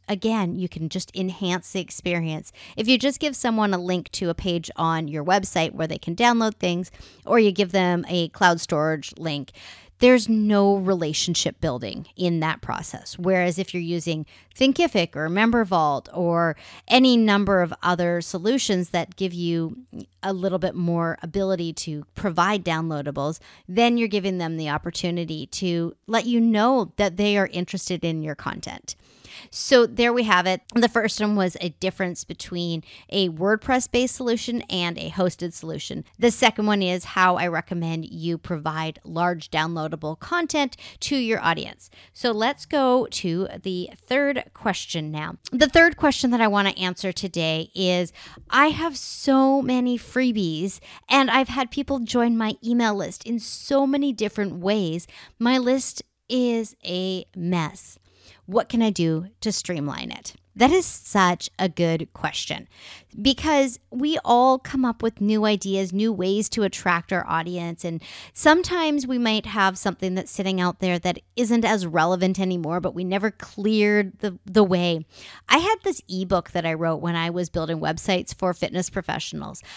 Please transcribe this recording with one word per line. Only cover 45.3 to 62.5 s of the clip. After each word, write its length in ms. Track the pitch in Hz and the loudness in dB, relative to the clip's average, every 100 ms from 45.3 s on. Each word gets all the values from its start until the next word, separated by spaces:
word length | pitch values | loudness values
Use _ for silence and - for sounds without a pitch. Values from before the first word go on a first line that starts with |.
| 170 - | -10 -6
The 180 | 254 285 | 2 4
third 280 | 330 330 311 | 6 6 4
question 320 | 302 - 262 | 0 2 2
that 120 | 233 | 2
I 60 | 220 | 4
want 200 | 202 196 | 4 2
to 120 | - | 0
answer 320 | 185 180 190 | -4 -4 -6
today 600 | 175 196 170 160 160 - | -4 -6 -2 0 -2 -4
is, 400 | - 185 180 175 - - - - | -2 0 0 -2 -6 -20 -20 -2
I 160 | 247 302 | 4 4
have 300 | 294 330 269 | 2 -4 -6
so 680 | - - - 269 269 269 | -8 -4 2 4 6 4
many 340 | 262 254 247 247 | 2 0 0 -2
freebies 840 | - 247 254 214 175 156 190 - - - - | -4 0 0 2 0 -2 -4 -6 -12 -14 0
and 220 | 269 262 | 2 4
I've 180 | 240 262 | 2 0
had 220 | 247 247 | -2 -4
people 280 | - 269 277 | -4 -4 -4
join 380 | 226 247 240 226 | -2 2 2 2
my 180 | 220 220 | 0 -4
email 300 | 226 240 226 | -2 2 2
list 320 | 202 180 190 - | 0 -4 -8 -6
in 140 | 233 | -6
so 480 | - - - 277 277 | -4 -6 0 2 2
many 260 | 285 277 | 2 0
different 440 | 220 208 - 202 170 | 0 -2 -2 -4 -2
ways. 500 | 185 214 175 165 - - - - | 0 0 0 -4 -8 -16 -18 -2
My 180 | 233 262 | 2 2
list 460 | 240 269 - - - _ - | 2 2 0 -4 -8 _ -4
is 460 | 254 247 226 214 - - | 0 0 0 -4 -8 -8
a 400 | 180 185 185 - 185 | -4 -4 -6 -8 -6
mess. 600 | 170 180 151 - - - _ _ - - - | -2 0 -2 -6 -16 -20 _ _ -20 -20 -4
What 220 | 214 220 | -2 0
can 140 | 233 | 2
I 80 | 220 | 2
do 380 | 185 165 160 185 - | 2 0 0 -4 -6
to 140 | 220 | -4
streamline 580 | 196 - 175 143 - 64 | -4 -4 -4 -4 -6 -10
it? 220 | - - - _ - | -12 -16 -20 _ 4
That 160 | 254 | 6
is 140 | 370 339 | 6 2
such 640 | - - 202 180 175 - - | -4 -2 4 4 2 -4 -4
a 120 | 185 | -2
good 440 | 156 170 165 165 | 0 0 0 -4
question 540 | - 151 - - | -6 -6 -4 -8